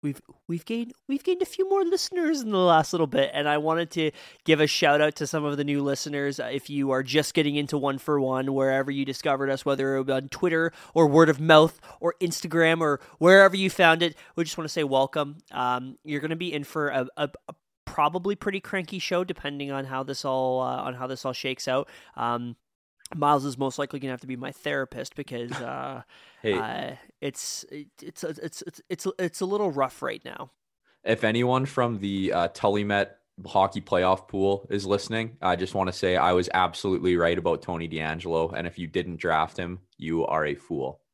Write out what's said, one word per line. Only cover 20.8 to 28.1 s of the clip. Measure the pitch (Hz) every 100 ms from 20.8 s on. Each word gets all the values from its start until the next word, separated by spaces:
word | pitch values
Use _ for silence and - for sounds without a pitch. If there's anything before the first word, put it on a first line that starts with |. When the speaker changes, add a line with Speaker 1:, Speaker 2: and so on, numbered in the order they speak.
Speaker 1:
on | -
how | 127 127
this | 131 135
all |
shakes | 127 135 131 -
out. | 131 147 - - -
Um, | 117 120 120 120 _ _ _ _ - 170
Miles | 143 147 139
is | 127
most | 135 123
likely | 143 143
gonna | 135
have | 127
to | 131
be | 127
my | 135
therapist | 139 147 143 131 127 135 -
because, | 143 120 120
<laughs> | 120
uh, | 123 135 135 131 - - - _
Speaker 2:
Hey. | 113
Speaker 1:
uh, | 95 110 120 - 135 - _
it's, | 139 - - - -
it, | 147 147 _
it's, | 285